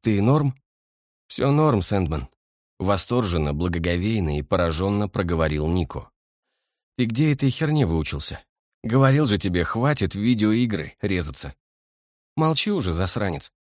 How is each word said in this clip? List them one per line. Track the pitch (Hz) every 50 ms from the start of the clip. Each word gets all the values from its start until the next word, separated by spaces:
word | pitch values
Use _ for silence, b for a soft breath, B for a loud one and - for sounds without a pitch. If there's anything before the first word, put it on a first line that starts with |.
"Ты | - 117 107 98
норм?" | 101 117 139 151 151 135 127 _ _ _ _ _ _ _ _ _ _ _ _ _ _
"Всё | _ - - - 139
норм, | 143 151 156 151 127 104
Сэндман", | 87 - 107 98 90 73 78 73 67 - _ _ _ _ _ _ _ _ _ _
восторженно, | 92 95 101 95 - - 117 123 113 95 87 82 76 73 73
благоговейно | 73 85 90 85 87 82 87 87 87 92 107 113 110 90 78 73 73
и |
поражённо | 69 _ 101 90 87 85 78 76 92 98 104 101 104 98
проговорил | - - 95 87 87 80 80 78 76 76 76
Нико. | 80 85 90 82 - - 67 - - _ _ _ _ _ _ _ _ _ _ _ _ _ _ _ _ _
"Ты | - 123
где | 117 110 120 156 156
этой | 143 139 143 135
херне | 123 - 160 151 151 151 131
выучился? | 85 82 80 78 - - 71 - - - - _ _ _ _ _ _ _ _
Говорил | - 113 110 131 135 135 135 147 156
же | 117 104 98
тебе, | - 98 87 87 82
хватит | - - 113 120 147 147 - 104 87 -
в | 98
видеоигры | 104 120 123 107 107 107 110 117 123 117 104 85 76 - - _
резаться". | - 104 95 90 78 78 71 - - 67 - _ _ _ _ _ _ _ _ _ _ _ _ _ _ _ _
"Молчи | - 156 160 160 - - 214
уже, | 208 185 113 92
засранец". | 80 82 95 92 - 120 104 98 82 71 - - _ _